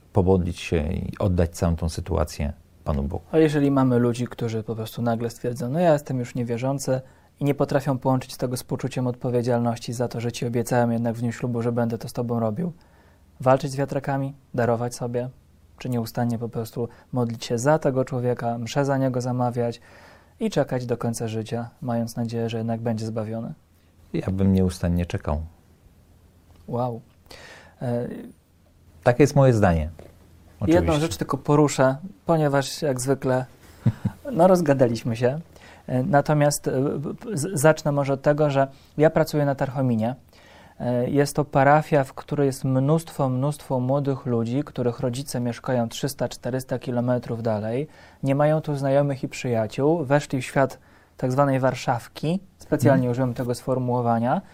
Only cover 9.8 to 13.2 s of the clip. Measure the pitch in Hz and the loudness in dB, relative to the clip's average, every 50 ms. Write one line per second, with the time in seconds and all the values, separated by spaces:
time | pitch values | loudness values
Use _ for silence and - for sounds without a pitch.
9.8 | - - 120 120 123 117 - 120 113 120 117 - - 120 117 120 113 - 127 123 | -6 -6 -4 -4 -4 -4 -4 -4 -4 -4 -4 -4 -4 -2 -2 -2 0 2 2 2
10.8 | 120 120 117 117 117 120 113 117 120 120 113 - - 123 120 120 117 123 117 120 | 2 2 2 0 -2 -2 -2 -2 -4 -4 -4 -4 -4 -4 -2 -2 -2 -2 0 0
11.8 | 120 117 117 110 - 123 - - 123 120 120 117 113 110 107 101 170 175 156 - | 0 -2 -2 -6 -8 -8 -6 -6 -4 -2 -2 0 0 -2 -2 -2 -4 -6 -6 -10
12.8 | - _ _ _ _ _ _ _ | -16 _ _ _ _ _ _ _